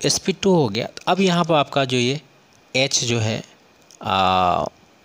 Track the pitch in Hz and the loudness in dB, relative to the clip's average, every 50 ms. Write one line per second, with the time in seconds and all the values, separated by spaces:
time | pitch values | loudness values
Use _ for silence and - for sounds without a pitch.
0 | - 147 - - - - 180 - - 202 185 170 147 110 98 113 131 - - - | -2 -2 -2 -2 -2 -4 -4 -2 0 2 2 2 2 0 -2 -4 -6 -8 -10 -8
1 | - - 180 180 196 190 175 175 175 165 170 147 139 - - 139 139 127 127 127 | -4 -2 0 0 2 2 2 0 0 2 2 2 0 0 0 -2 -2 0 0 0
2 | 120 123 135 151 - _ _ _ _ _ _ _ _ _ - 127 131 139 - - | 0 0 -2 -4 -8 _ _ _ _ _ _ _ _ _ -2 0 0 0 0 -2
3 | 131 120 117 117 107 110 113 - - - - - _ _ _ _ _ _ - - | -2 -2 -2 0 0 -2 -2 -4 -8 -12 -20 -20 _ _ _ _ _ _ -20 -10
4 | - 104 98 95 95 92 92 92 92 90 87 85 76 - - _ _ _ _ _ | -6 -2 0 2 2 2 2 2 2 2 2 0 -2 -4 -8 _ _ _ _ _
5 | _ | _